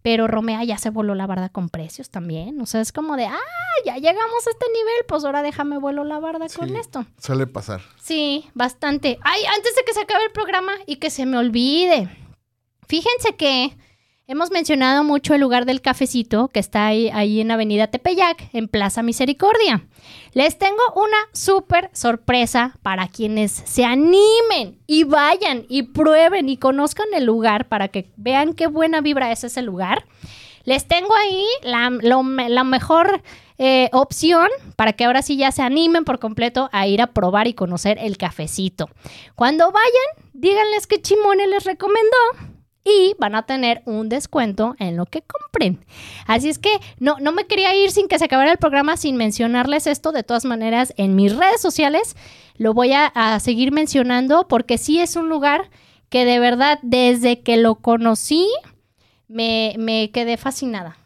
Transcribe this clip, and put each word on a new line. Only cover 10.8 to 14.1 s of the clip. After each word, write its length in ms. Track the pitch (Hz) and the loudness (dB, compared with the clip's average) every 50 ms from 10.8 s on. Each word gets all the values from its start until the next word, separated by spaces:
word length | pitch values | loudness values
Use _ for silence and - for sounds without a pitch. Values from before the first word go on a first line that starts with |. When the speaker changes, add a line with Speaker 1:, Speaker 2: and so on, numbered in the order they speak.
| 392 | -10
Speaker 1:
y 100 | - 294 | -12 -12
que 120 | 277 - 311 | -8 -6 -8
se 140 | - - 262 | -6 -4 -6
me 120 | 262 262 240 | -4 -2 0
olvide, 720 | 240 247 220 240 240 262 285 330 359 359 339 277 196 180 - - - - - _ _ _ _ _ _ _ _ _ _ | -2 0 0 0 0 0 2 0 2 2 2 0 0 -4 -10 -18 -20 -20 -20 _ _ _ _ _ _ _ _ _ _
fíjense 480 | _ - 320 330 453 480 494 - 453 403 | _ -4 -2 -2 -2 -2 0 -2 -2 -2
que 400 | _ 320 285 269 254 247 285 - - _ _ _ _ _ _ | _ -2 0 0 0 -2 -4 -6 -12 _ _ _ _ _ _